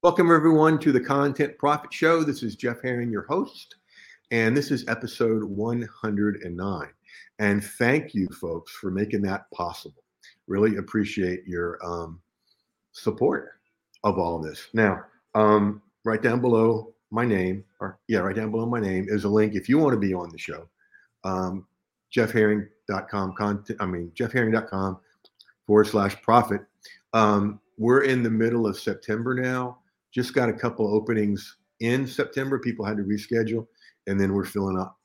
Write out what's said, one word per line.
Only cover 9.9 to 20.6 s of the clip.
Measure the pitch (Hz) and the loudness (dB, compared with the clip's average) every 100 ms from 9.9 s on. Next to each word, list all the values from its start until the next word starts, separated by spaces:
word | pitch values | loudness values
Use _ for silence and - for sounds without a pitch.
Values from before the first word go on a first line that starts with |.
| _ _ _ _ _ - | _ _ _ _ _ -6
Really | 95 110 101 | 2 2 2
appreciate | - 110 98 - 92 90 - | -2 -2 -2 -2 -4 -4 -8
your, | 87 87 87 | -6 -6 -6
um, | 90 87 82 85 _ _ _ _ _ _ _ | -8 -8 -10 -14 _ _ _ _ _ _ _
support | - - - 135 - - - _ _ _ _ | -8 -6 0 0 0 -6 -20 _ _ _ _
of | 101 92 | -2 0
all | 85 85 | -2 -4
this. | 78 73 - | -8 -10 -6
Now, | 113 107 92 - _ _ | 2 2 2 -8 _ _
um, | 107 107 107 101 104 _ _ | 2 6 6 4 -2 _ _
right | 113 110 | -4 0
down | 120 120 | 0 2
below | 123 113 113 113 110 _ _ | 2 4 4 2 -4 _ _
my | 107 | -2
name, | 120 101 92 95 - _ | 0 0 0 -4 -8 _
or, | 95 - _ | -12 -12 _
yeah, | 110 | 0
right | 98 98 | 0 -4
down | 110 | -4
below | 110 113 | -4 -2
my | 120 | -2
name | 101 92 98 | 0 -2 -2
is | 104 | -2
a | 101 | 2
link | 107 107 | 2 2
if | 104 - | 0 0
you | 139 | 2
wanna | 151 120 | 4 2
be | 98 | 0
on | 90 87 | -2 -6
the | 82 | -12
show. | - 85 | -14 -14